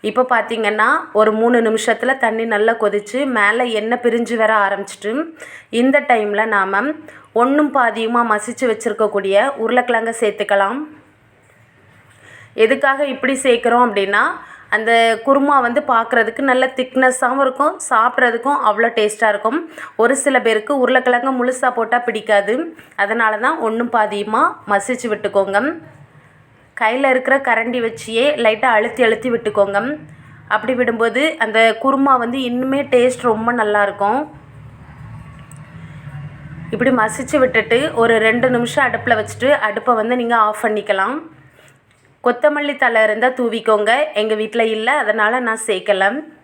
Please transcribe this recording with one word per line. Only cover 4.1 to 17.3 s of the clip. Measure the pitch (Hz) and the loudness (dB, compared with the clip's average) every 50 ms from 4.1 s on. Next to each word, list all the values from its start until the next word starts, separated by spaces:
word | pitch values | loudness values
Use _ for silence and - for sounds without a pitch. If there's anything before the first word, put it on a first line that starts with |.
| 208 233 233 214 233 220 | 0 0 -2 -2 0 0
வர | 220 214 220 214 202 | 2 2 4 2 2
ஆரம்பிச்சிட்டு, | 196 202 196 202 - - - - 208 226 285 330 330 320 - - - - - - _ - 233 | 0 -2 -4 -8 -12 -14 -10 -8 -6 -4 -4 -6 -8 -12 -18 -20 -20 -20 -20 -16 _ -2 0
இந்த | 240 269 269 285 277 277 | 2 4 2 2 2 2
டைம்ல | 247 220 208 208 202 202 220 226 208 | 0 0 0 -2 0 -2 0 0 0
நாம | 202 190 190 196 196 240 294 311 302 - - - - - _ _ 220 240 | 0 0 0 0 -2 -2 -2 -6 -8 -14 -20 -20 -20 -20 _ _ 0 2
ஒண்ணும் | 262 277 294 302 285 277 277 | 4 4 2 2 2 2 2
பாதியுமா | 247 233 214 220 226 220 240 240 240 226 214 | 0 2 0 -2 -4 -2 0 0 0 0 -2
மசிச்சு | 208 208 247 240 - 262 240 | -2 -2 -8 -6 -2 -2 -2
வச்சிருக்கக்கூடிய | 214 214 - 233 208 208 220 208 208 202 190 190 196 202 240 277 277 - 220 | -2 -2 -4 -6 -2 0 -2 0 0 -2 -2 2 2 2 2 2 -2 -4 -4
உருளைக்கிழங்கை | 226 240 247 247 247 233 226 226 226 226 - | 0 0 0 2 2 -2 0 0 -4 -4 -2
சேர்த்துக்கலாம். | 233 214 202 - 202 - 202 196 196 196 233 277 302 302 - - _ _ _ _ _ _ _ _ _ _ _ _ _ _ _ _ _ _ _ - _ _ _ _ - - - - - - _ - 220 | -2 -2 -2 -2 -2 0 2 2 2 0 -2 -6 -10 -12 -16 -20 _ _ _ _ _ _ _ _ _ _ _ _ _ _ _ _ _ _ _ -20 _ _ _ _ -20 -20 -20 -20 -20 -14 _ 2 2
எதுக்காக | 220 269 269 285 269 269 277 294 277 254 | 2 4 2 2 0 2 0 -2 -4 -2
இப்படி | 262 - 254 269 254 - | -2 -2 -2 -2 0 2
சேர்க்குறோம் | 262 240 233 - 240 233 240 247 240 | 2 2 4 2 2 4 4 2 2
அப்படின்னா, | 202 202 196 190 202 208 247 320 370 - - - - - - - - | 2 -2 0 2 0 0 0 0 -4 -8 -14 -20 -20 -20 -8 -4 -4
அந்த | 208 220 226 233 233 226 226 226 220 226 | -2 2 2 4 4 4 2 2 0 0
குருமா | 269 277 285 277 285 294 277 247 | 2 2 2 4 4 2 2 2
வந்து | 240 240 294 294 - | 2 -2 -2 0 2
பார்க்குறதுக்கு | 247 226 226 226 247 233 220 220 226 - 277 269 | 0 0 0 2 0 0 0 0 -2 -2 0 2
நல்ல | 254 254 262 254 254 - | 2 2 2 0 -2 -4
திக்னஸாகவும் | 247 254 - 262 262 254 254 254 269 240 | -6 -2 0 2 2 2 2 2 -2 0